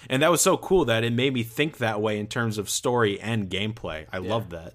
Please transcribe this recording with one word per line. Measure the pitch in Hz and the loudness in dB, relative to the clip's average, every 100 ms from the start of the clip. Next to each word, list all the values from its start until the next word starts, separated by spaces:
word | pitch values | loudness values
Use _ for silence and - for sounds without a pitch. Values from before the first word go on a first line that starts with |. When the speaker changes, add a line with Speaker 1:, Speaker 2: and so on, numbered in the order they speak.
| - | -4
Speaker 1:
And | 131 | 2
that | 156 | 4
was | 170 | 4
so | - 170 | 4 2
cool | - 185 135 | 4 2 4
that | 113 117 | 2 2
it | |
made | 117 135 | 2 0
me | 127 | 0
think | 113 - 151 - | -4 -2 -2 0
that | 113 107 | -2 0
way | 107 107 | -2 -2
in | 104 | -4
terms | - 117 107 | -2 -2 -2
of | 98 | -4
story | - 135 123 110 95 | -2 0 2 2 0
and | 98 113 98 | -2 -4 -2
gameplay. | 92 107 110 90 78 78 | -4 -4 -6 -8 -10 -8
I | 92 | -8
Speaker 2:
Yeah. | 92 | -4
Speaker 1:
love | 113 92 | -4 -4
that. | 85 85 | -12 -14